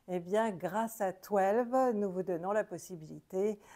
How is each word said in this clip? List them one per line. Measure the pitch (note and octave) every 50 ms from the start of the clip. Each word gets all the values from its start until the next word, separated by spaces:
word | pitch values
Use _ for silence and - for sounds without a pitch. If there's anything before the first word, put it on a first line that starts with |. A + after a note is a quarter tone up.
| _
eh | - F3+ F3+
bien, | E3+ F3+ G3+ G#3+ A3+ A3+
grâce | F#3+ D3+ F3+ E3 F#3 A3 A3+ A3 - -
à | G3+ F#3
twelve, | F#3 - - - G#3 G3 F#3+ G3 G#3 A#3+ B3 A#3 B3+ C4 C4 B3 A3
nous | G#3 G#3 F#3+
vous | F3+ F#3 F3
donnons | F#3+ F3+ D#3+ F3 F#3+ G#3
la | G#3+ G#3
possibilité, | - F3+ D#3 - - F#3 D#3+ D#3 D#3 D#3 D3+ - - F#3 F#3 G3+ G#3+ G#3 G#3 - - -